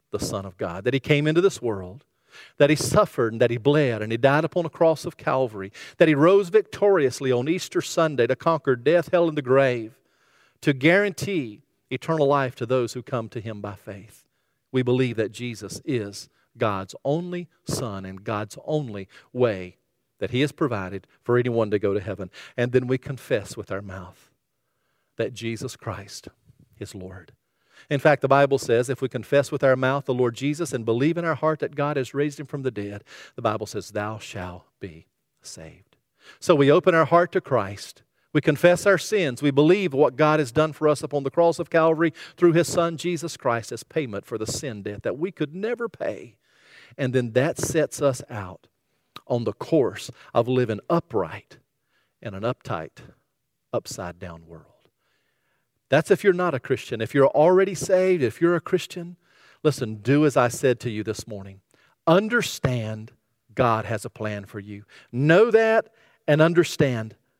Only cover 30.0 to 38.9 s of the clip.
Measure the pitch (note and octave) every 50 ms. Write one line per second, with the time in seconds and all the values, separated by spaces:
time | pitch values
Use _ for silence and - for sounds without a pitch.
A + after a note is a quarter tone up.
30 | C3+ - B2+ B2 B2+ A#2+ A#2 - C3 C#3+ D3+ D3 F3 - - B2 A2 A2+ A#2 A#2+
31 | C3+ D#3+ E3 E3+ E3+ E3 D#3 - - D#3 D#3 D3 D3 - C#3+ C#3+ C#3+ D3 D3 C#3
32 | C3 - - C#3 D3 D3+ C#3+ - D3+ - - C#3+ C3 C3 A2+ G#2 G2+ G2+ G2+ G2+
33 | - _ - - - - - - A#2 A2 G#2+ G#2+ G#2+ - - G#2+ F2+ - G2+ G#2
34 | G#2 G#2+ A2 G#2 - - - G2 F2+ F2+ F2+ F#2 - _ _ - - F#2 D#2+ E2
35 | - _ _ _ _ _ _ _ - - - - D#2+ D#2+ - _ _ _ _ _
36 | _ _ _ _ _ - - _ - - E3+ C#3+ C#3+ C3+ D3 F3+ - F#3+ F3 E3
37 | D#3 B2+ E3+ E3+ F3 F3 - F#3+ - - C3+ A#2 G2 F#2+ G2+ G2 - - - _
38 | _ _ _ _ _ _ - D3+ - D#3+ D3 - - F3 F3 F3 - G3+